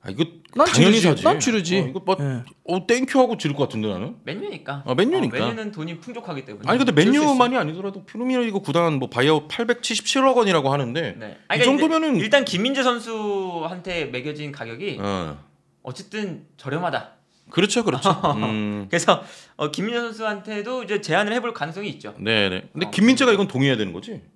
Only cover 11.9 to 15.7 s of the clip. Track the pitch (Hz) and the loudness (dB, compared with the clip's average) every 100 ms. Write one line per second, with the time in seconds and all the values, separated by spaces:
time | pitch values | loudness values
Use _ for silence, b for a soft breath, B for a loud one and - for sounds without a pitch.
11.9 | 320 320 220 214 277 254 175 240 277 254 | 2 2 0 4 2 2 -2 -2 0 0
12.9 | 240 233 220 208 196 185 170 160 180 180 | 0 -6 -6 -4 -4 -4 -6 -6 -8 -8
13.9 | 175 135 123 147 147 147 139 117 113 196 | -6 -4 -6 -8 -8 -10 -10 -12 -8 -8
14.9 | 110 101 95 80 71 - _ _ | -6 -4 -4 -6 -10 -18 _ _